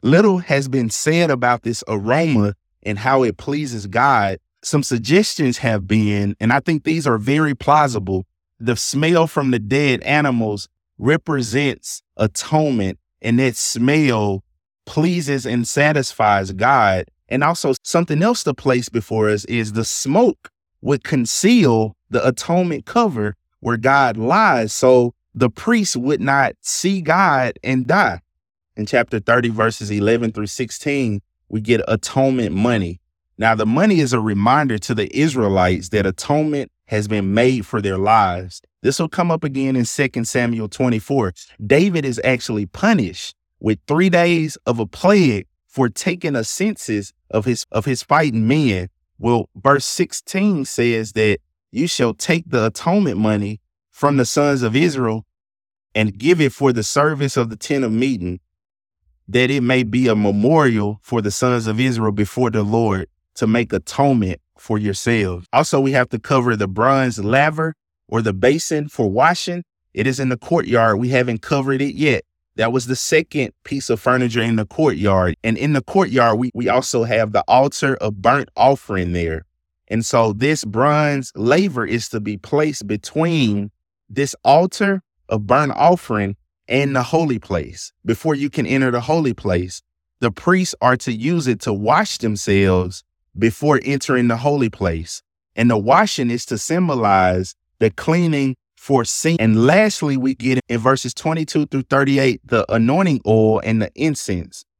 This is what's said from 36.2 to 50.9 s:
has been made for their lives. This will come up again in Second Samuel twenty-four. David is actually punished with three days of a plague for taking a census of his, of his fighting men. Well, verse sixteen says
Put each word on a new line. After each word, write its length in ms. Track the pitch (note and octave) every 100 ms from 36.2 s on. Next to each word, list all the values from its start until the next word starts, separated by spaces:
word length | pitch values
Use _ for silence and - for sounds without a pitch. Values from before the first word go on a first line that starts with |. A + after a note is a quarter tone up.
| - D3 D#3 C#3+ B2 _ _
has 200 | G#2+ G#2
been 240 | G#2 F#2+
made 320 | G#2 B2 B2+
for 160 | G2 A2+
their 160 | G2 F#2+
lives. 640 | G2 A2 G2 F2+ F#2 - _ _
This 160 | B2 -
will 100 | D#3+
come 220 | - F3
up 120 | D#3+
again 320 | D3+ C3+ C3+
in 120 | C3 A#2
Second 400 | - C3+ B2+ A2+
Samuel 420 | C3 A#2+ A2+ G#2
twenty-four. 640 | - B2+ A2 - C#3 G2 - - _
David 400 | G#2+ C#3 G3 E3+
is 160 | C#3 A2+
actually 420 | - B2 - G#2+ G2
punished 680 | - G3+ G#3 F#2+ - - - _ _
with 200 | G#2+ A2 -
three 240 | D3+ F#3+
days 480 | F3 F3 E3+ D#3 - -
of 120 | A#2
a 80 | G#2
plague 600 | - F3+ G3+ D#3 G2+ - _ _
for 220 | - B2+
taking 480 | - - F3 E3+ C3
a 80 |
census 680 | A2 - G3+ G#3 - G#2+ F#2+ _ _
of 160 | A2 A2+
his, 180 | A#2+ -
of 140 | A2 B2
his 160 | B2
fighting 440 | - D3 D#3 A2+ A2
men. 440 | D3+ C#3 F#2+ F2+ _ _ _
Well, 300 | A#2 A#2 -
verse 320 | - C3+ C#3+ -
sixteen 800 | - F3 - - G3 G#3 F3 C3
says 460 | - A#2+